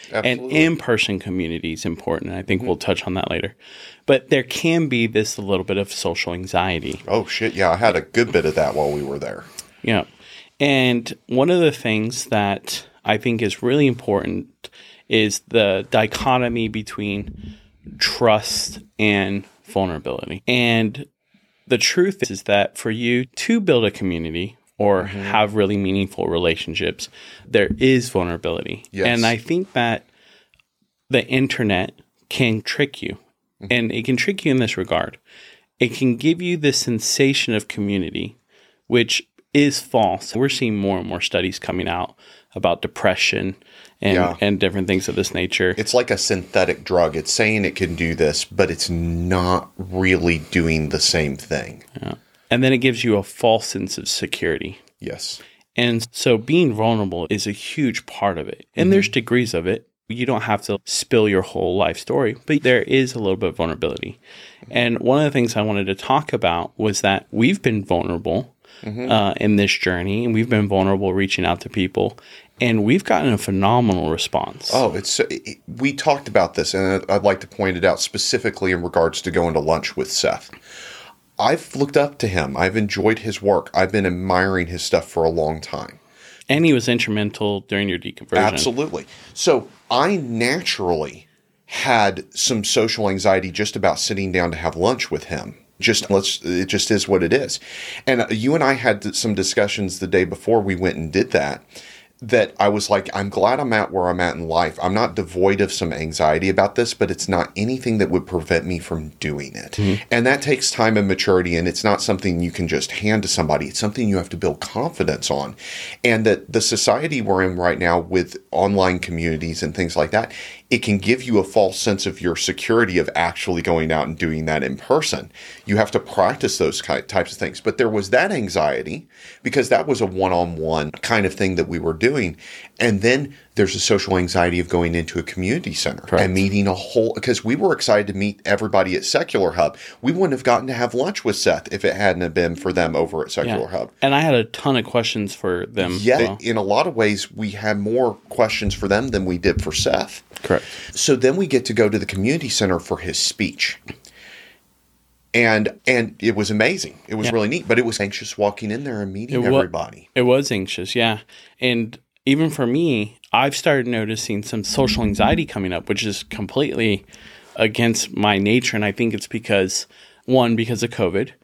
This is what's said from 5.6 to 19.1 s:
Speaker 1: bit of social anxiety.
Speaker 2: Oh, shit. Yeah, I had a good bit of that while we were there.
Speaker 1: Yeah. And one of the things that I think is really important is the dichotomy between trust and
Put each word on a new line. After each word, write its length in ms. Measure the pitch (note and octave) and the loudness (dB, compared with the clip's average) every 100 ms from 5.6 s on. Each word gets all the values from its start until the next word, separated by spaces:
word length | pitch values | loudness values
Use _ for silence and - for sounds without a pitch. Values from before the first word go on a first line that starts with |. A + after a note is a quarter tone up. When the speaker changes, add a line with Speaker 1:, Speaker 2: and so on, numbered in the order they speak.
Speaker 1:
bit 120 | F#2+ G2 | -2 -2
of 160 | G2 | -4
social 400 | - F#2 E2+ - | -4 -4 -4 -4
anxiety. 680 | F2 F2+ F2+ F#2 E2 - - - | -6 -4 -2 0 -2 -4 -8 -2
Speaker 2:
Oh, 200 | G#2+ G2+ | -2 -2
shit. 260 | - A2 | -4 -4
Yeah, 180 | F#2 F#2 | 0 2
I 60 | E2+ | 4
had 200 | A2+ F2 | 4 2
a 40 | |
good 320 | - A2+ A#2+ | 0 0 2
bit 140 | F2 D#2 | 2 2
of 80 | |
that 200 | D#2+ D2 | 0 0
while 160 | D2+ D2 | 0 0
we 120 | D2 | -2
were 160 | C#2 C#2 | -4 -6
there. 260 | C2 - - - - _ | -8 -10 -14 -20 -20 _
Speaker 1:
Yeah. 220 | - G#2+ - - - - - - | -2 0 -2 -8 -20 -20 -18 -2
And 540 | C#3+ C3+ B2+ A#2+ A#2 - - | 2 4 4 2 -2 -12 -4
one 240 | B2+ D3 | 2 4
of 100 | F3+ | 4
the 100 | D#3+ | 2
things 540 | - A#2 A2 A2 A#2 - | 2 -2 0 -2 -6 -2
that 600 | A2 G2+ G2+ - - - _ | 0 0 -2 -6 -12 -12 _
I 140 | G#2+ A2 | -2 0
think 240 | B2 A2+ | 0 -2
is 200 | G#2+ - | -2 -2
really 240 | B2 C#3+ C#3 | 0 4 4
important 840 | A#2+ - G2+ - F2+ - _ - - - - - | 2 0 -2 0 -6 -8 _ -20 -20 -20 -20 0
is 320 | A2+ G#2+ - - | 2 2 0 -2
the 380 | A2+ G2+ F#2+ G2 | 2 4 2 0
dichotomy 800 | A#2+ A2 - C3+ B2+ A#2+ A#2+ A2 | 2 2 0 0 2 2 -2 -2
between 880 | A2 G#2 - G#2 G2+ G#2 - - - _ _ - - | -4 -8 -6 -4 -4 -6 -12 -14 -18 _ _ -18 -4
trust 800 | - - A#2+ G#2+ - - - - - - | -4 2 4 4 2 -6 -6 -10 -14 -2
and 460 | G#2+ | 2